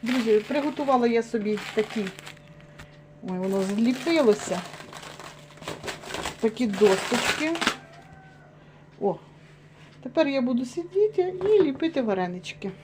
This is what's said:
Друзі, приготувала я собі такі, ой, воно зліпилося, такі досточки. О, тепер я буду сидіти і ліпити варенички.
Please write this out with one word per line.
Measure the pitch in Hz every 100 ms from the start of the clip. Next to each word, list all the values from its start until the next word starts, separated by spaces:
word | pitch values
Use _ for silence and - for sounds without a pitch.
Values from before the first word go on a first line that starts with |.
Друзі, | 226 254 226 214 208
приготувала | 285 285 - 285 254 240
я | 233
собі | 226 233 208 208 - -
такі, | 214 220 190 - - - - - - - - - - - -
ой, | 185
воно | 190 196
зліпилося, | 190 202 226 254 - 330 247 208 - 180 - - - - - - - - - - - - - - - - - -
такі | 226 214 247
досточки. | 190 208 190 - 240 - - 311 330 - - - - - - - - - - - - - -
О, | 202 160 - - - - - - - -
тепер | 254 330 294
я | 269
буду | 247 247 254
сидіти | - 339 381 427 403 370 370
і | 381 427
ліпити | 311 269 320 294
варенички. | 226 190 180 180 - - 196 185